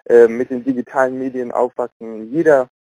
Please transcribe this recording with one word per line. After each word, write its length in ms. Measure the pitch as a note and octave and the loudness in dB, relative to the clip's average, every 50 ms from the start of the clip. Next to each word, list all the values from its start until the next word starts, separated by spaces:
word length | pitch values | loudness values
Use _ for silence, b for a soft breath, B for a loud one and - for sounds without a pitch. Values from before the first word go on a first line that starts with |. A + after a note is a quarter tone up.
| b | b
äh, 240 | - A#2+ A#2+ A#2 A2+ | 4 6 6 6 6
mit 200 | A2+ A#2+ B2+ - | 4 -2 -6 -6
den 140 | C3+ B2 A#2+ | -6 -6 -4
digitalen 560 | C3+ C3 B2 A#2+ - - C#3+ C3 B2+ C3 C3 | -4 -4 -4 -6 -6 -2 0 0 0 -2 -4
Medien 320 | C3 C3 B2+ B2+ B2 A#2+ | -8 -8 -6 -8 -8 -6
aufwachsen. 800 | - - A#2+ B2+ - - B2 A#2 - _ A#2 A2+ A2+ G#2+ A2 A2 | -2 -2 -2 -2 -2 -6 -8 -8 -10 _ -16 -14 -14 -14 -14 -8
Jeder 380 | A#2+ D#3 F3 D#3+ D3+ C3+ B2+ B2+ _ _ _ _ | -6 -4 0 2 2 2 0 -2 _ _ _ _